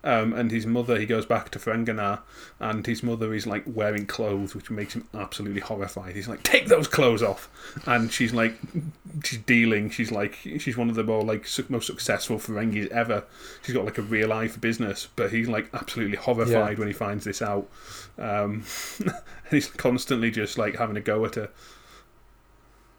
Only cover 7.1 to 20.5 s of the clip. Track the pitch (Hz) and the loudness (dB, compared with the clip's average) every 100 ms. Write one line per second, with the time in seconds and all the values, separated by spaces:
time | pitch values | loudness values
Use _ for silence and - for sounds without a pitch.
7.1 | 110 107 95 - - - - - 120 113 | 6 2 0 -8 -18 -16 -10 2 2 2
8.1 | - 117 120 113 113 - 175 151 - - | 2 2 4 2 0 -6 -6 -6 -10 -10
9.1 | 156 - 117 107 120 113 110 107 - 110 | -8 -6 -6 4 6 8 4 2 -2 -2
10.1 | 110 101 - - 151 - 120 117 113 110 | 0 -2 -4 -8 -4 -4 0 0 2 2
11.1 | 110 107 107 - - 123 123 - - - | 2 2 0 -2 -6 -2 -2 -2 -4 -2
12.1 | 101 - 113 110 107 113 107 101 117 117 | -2 0 -4 -2 -2 0 0 0 0 0
13.1 | 104 - - - - - 123 104 110 104 | 0 -2 -18 -18 -12 -2 0 0 -4 0
14.1 | 110 107 107 113 - 113 113 110 98 - | 2 2 2 0 0 -2 0 -2 -2 -8
15.1 | - 120 113 117 107 - 117 - 117 104 | -2 0 0 0 -2 -2 -8 -6 -4 -2
16.1 | 101 - 117 117 117 107 104 104 101 104 | 0 2 2 4 4 4 0 -2 -2 -4
17.1 | 104 104 98 107 101 98 - - - - | -4 -4 -4 -2 -2 -4 -12 -16 -16 -16
18.1 | - 110 104 104 110 101 - - - 208 | -8 -2 0 0 -2 -6 -10 -10 -4 -4
19.1 | - - - - 147 - - 127 123 - | -4 -12 -18 2 2 2 0 2 2 0
20.1 | 127 113 110 104 | 2 2 0 -2